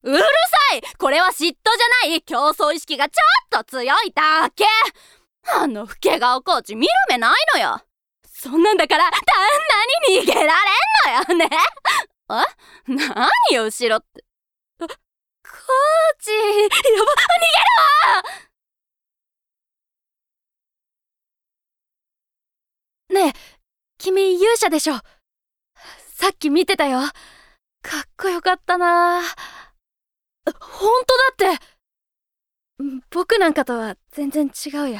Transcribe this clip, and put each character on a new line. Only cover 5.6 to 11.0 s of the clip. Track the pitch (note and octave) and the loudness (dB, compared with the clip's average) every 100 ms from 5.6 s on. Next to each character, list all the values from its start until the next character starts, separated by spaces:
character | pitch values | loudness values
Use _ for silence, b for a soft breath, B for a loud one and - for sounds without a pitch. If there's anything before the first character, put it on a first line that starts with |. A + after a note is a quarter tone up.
| D#4+ | -2
の | G#3+ | -6
老 | G#3+ - | -12 -4
け | - E4 | -2 0
顔 | A#3+ B3+ | 0 -2
コ | D#4 | -2
ー | D4+ | -4
チ | - A3 | -4 -4
見 | F#4+ | 0
る | F5+ F#5+ | 0 0
目 | B3 | 0
な | A#3 | 2
い | A4+ D#5+ | 2 2
の | B4+ | 0
よ。 | F3+ A2 _ _ _ _ | -2 -4 _ _ _ _
そ | _ - C4 D4 | _ -18 -4 2
ん | |
な | F#4 | 2
ん | G4 | 2
だ | D#4+ | 0
か | D#4 | 2
ら | F4 | 2
旦 | - - G4+ G4+ D5 D#5 G#4+ A4+ D5+ C#5+ | 0 0 2 2 0 0 0 0 0 2
那 | F#4+ | 2
に | |
逃 | G4+ | 2
げ | - | 0
ら | D4+ E4 G4+ G#4 G5+ G#5+ | 2 2 2 0 2 2